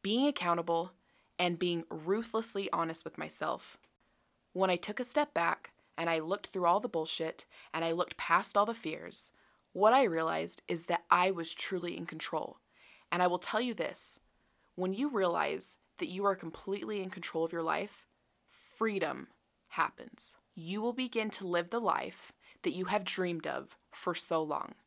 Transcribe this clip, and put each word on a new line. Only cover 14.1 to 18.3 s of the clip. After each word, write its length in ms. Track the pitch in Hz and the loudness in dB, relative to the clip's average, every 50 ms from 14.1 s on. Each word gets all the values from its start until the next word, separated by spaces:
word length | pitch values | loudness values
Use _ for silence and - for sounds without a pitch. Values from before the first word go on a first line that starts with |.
| - - _ _ _ _ _ _ _ _ _ _ _ | -6 -8 _ _ _ _ _ _ _ _ _ _ _
when 180 | - 185 185 190 | -2 -2 0 0
you 160 | 208 277 294 | 0 -2 0
realize 680 | 269 208 190 175 170 170 151 147 156 175 170 - - _ _ _ _ | 2 2 2 4 4 2 2 0 0 -4 -6 -8 -10 _ _ _ _
that 100 | - 185 | -8 -8
you 160 | - 180 185 202 | -6 -4 2 2
are 140 | 202 190 | 2 2
completely 680 | 196 - 165 - - - - 196 202 214 220 214 202 190 | 2 -4 -10 -12 -10 -6 -6 -4 -4 -4 -4 -4 -4 -4
in 60 | 185 | -6
control 340 | 190 185 170 - - 160 165 | -8 -8 -10 -4 -2 -2 -2
of 80 | 165 | 0
your 120 | 175 165 160 | -2 -2 0
life, 440 | 160 156 156 190 214 - - - _ _ _ _ _ | 0 0 0 -2 -6 -10 -20 -20 _ _ _ _ _